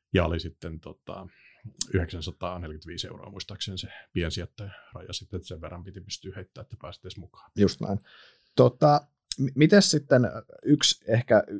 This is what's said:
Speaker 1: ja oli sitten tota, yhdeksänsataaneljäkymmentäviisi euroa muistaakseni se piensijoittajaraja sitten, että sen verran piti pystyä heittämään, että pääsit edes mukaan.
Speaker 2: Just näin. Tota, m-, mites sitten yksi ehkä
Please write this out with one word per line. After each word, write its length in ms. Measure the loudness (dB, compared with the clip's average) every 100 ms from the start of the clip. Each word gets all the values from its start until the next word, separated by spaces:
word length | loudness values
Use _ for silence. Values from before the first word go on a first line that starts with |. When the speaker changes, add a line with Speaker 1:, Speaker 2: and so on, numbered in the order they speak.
| _
Speaker 1:
ja 100 | 0
oli 160 | 0 -4
sitten 400 | -8 -12 -14 -14
tota, 460 | -16 -18 -16 -16 -18 _ _ _ -16 -12 -4
yhdeksänsataaneljäkymmentäviisi 1120 | -4 -4 -8 -12 -10 -10 -10 -12 -14 -14 -14 -14
euroa 240 | -16 -18
muistaakseni 480 | -18 -16 -12 -10 -10
se 100 | -14 -18 -10
piensijoittajaraja 1000 | -6 -4 -6 -12 -14 -16 -18 _ -18 -14
sitten, 240 | -16 -12 -14
että 120 | -12
sen 120 | -14
verran 240 | -14 -14
piti 160 | -16 -18
pystyä 320 | -16 -16 -14 -16
heittämään, 280 | -16 -20
että 120 | -20 -18
pääsit 220 | -18 -18
edes 140 | -18 -18
mukaan. 320 | -20 _ _ 2
Speaker 2:
Just 240 | 2 2
näin. 200 | -6 -6 -8 -20 -20 _ _ 4
Tota, 440 | 4 6 4 4 0 _ _ -6
m-, 80 | -4
mites 360 | 4 6 6 6
sitten 320 | 0 4 4 4 -4 -16 -6
yksi 420 | 2 4 4 2 0
ehkä 340 | 0 4 4 4